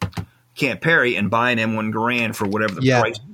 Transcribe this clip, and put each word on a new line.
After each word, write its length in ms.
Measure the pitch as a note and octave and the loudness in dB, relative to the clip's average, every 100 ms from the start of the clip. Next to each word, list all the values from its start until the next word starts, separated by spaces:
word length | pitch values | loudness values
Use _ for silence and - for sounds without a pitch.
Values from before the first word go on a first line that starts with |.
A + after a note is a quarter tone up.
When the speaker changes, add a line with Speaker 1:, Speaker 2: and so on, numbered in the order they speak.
| - - - _ _ | -8 -8 -14 _ _
Speaker 1:
Camp 260 | - C#3 G2 | -4 -4 0
Perry 360 | D#3+ E3 B2 F#2+ | 2 4 2 0
and 140 | G2+ | 0
buy 200 | A#2 B2 | 2 2
an 80 | A2+ | 2
M 160 | A2+ | 0
one 180 | A2 G#2+ | -2 -2
Garand 440 | A2 A#2 A#2+ A2 - | -2 -2 0 -2 -2
for 100 | G#2 | -4
whatever 280 | G#2+ G#2+ | 0 -2
the 80 | F#2 | 0
Speaker 2:
Yeah. 180 | C3 B2 | 2 4
Speaker 1:
price 180 | A2 - - | 2 -4 -14